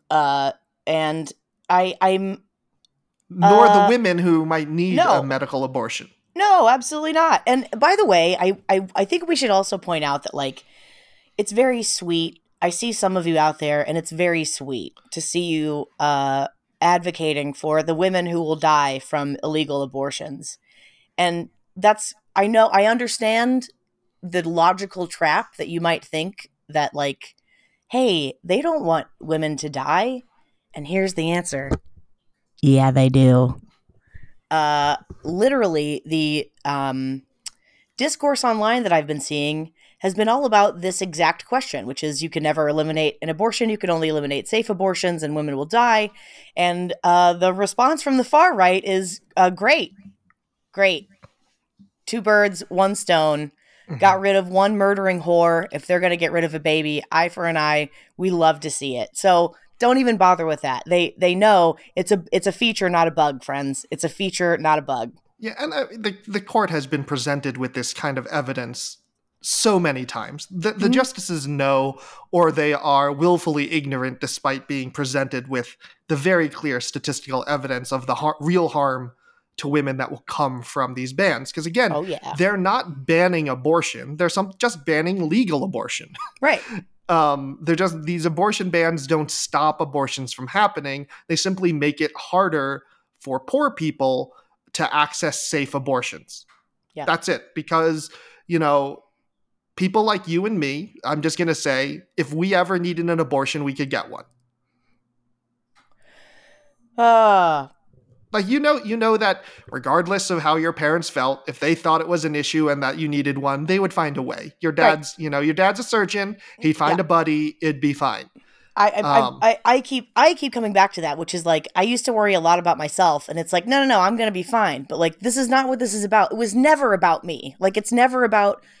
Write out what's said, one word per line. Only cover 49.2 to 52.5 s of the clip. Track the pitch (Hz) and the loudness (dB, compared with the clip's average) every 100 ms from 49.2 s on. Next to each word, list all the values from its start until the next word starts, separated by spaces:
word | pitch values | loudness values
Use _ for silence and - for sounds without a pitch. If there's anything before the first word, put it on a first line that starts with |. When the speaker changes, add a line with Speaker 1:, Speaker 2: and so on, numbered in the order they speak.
| _ - | _ 2
Speaker 1:
uh, | 185 | 2
"Great, | 180 220 285 - - - _ _ _ _ _ _ | 2 2 2 0 -12 -20 _ _ _ _ _ _
great. | - 196 160 - _ - _ _ _ _ _ _ _ - | 0 0 0 -8 _ -20 _ _ _ _ _ _ _ -8
Two | 233 | -4
birds, | 202 208 202 | 2 4 4